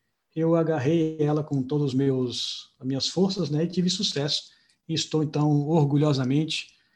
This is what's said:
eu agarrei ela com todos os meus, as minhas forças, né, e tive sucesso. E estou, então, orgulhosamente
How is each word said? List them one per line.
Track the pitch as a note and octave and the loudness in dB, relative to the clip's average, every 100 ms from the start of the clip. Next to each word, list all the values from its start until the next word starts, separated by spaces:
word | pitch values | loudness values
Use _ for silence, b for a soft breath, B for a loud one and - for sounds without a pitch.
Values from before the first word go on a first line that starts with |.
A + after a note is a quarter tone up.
| _ _ _ | _ _ _
eu | D#3+ E3 E3 | -2 2 2
agarrei | D#3+ D#3 B2+ E3+ D#3 D#3 | 2 0 0 2 0 0
ela | D3 D3+ | 0 0
com | D3+ C#3 | -2 -4
todos | B2+ D3 C#3+ | -2 0 0
os | |
meus, | C3 C#3 C3 B2 A2+ - - - _ | 2 2 0 -2 -4 -8 -10 -16 _
as | C3 | -6
minhas | C3+ - | -4 -2
forças, | E3 F#3+ F#3+ D3 | 0 0 0 -2
né, | D3+ | -2
e | E3+ | 0
tive | F3+ F3+ | 0 0
sucesso. | - G3 C#3+ D3 - - b b b - | 0 -2 -2 -2 -4 -8 b b b -6
E | |
estou, | D#3 - D#3 | -6 -2 -2
então, | D3+ D3+ D3+ D3 C#3+ | 0 2 2 2 2
orgulhosamente | E3 C#3 C#3+ D3+ C3+ B2+ C#3+ D#3+ - - b b | 2 4 4 2 2 2 0 0 -4 -10 b b